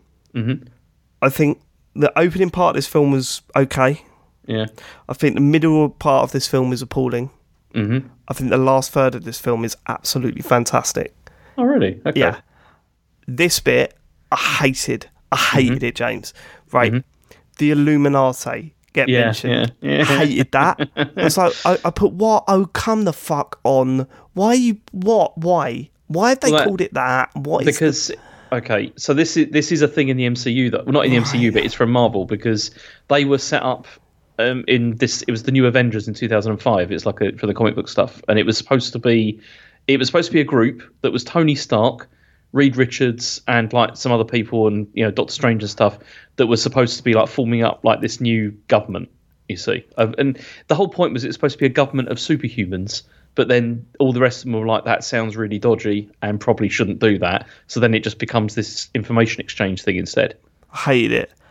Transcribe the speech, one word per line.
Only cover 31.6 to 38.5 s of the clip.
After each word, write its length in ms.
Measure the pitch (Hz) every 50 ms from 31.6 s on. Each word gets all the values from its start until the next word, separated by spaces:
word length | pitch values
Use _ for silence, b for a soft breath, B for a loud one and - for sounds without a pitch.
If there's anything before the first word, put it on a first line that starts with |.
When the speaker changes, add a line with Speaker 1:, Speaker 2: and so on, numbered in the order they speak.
| -
Speaker 1:
it's 100 | 110 -
from 180 | - 120 117
Marvel, 340 | 123 123 120 110 110 98 90
because 460 | 82 110 101 - 117 110 107 - B B B B B B B B
they 180 | - 143 147 139
were 120 | 139 139 135
set 240 | - - 151 - -
up 240 | 127 123 123 - - - - _ _ _ _ _ _ _ -
um, 240 | 117 123 127 127 -
in 280 | - 127 120 120 120 113
this, 240 | 113 - 110 - - -
it 80 | -
was 120 | 117 110 -
the 80 | 135
New 140 | 131 135 127
Avengers 420 | 123 117 127 123 120 110 107 95
in 60 | 113 101
two 140 | - -
thousand 240 | - 113 104 104 113 104
and 80 | 95
five. 300 | - 123 110 92 90 92
It's 140 | 98 78 -
like 160 | 107 - -
a, 100 | 104 98 -
for 100 | - -
the 60 | 104 98
comic 220 | - 113 107 -
book 120 | - -
stuff, 340 | - - 104 95 - - - -
and 100 | - 107 107
it 60 | -
was 120 | 110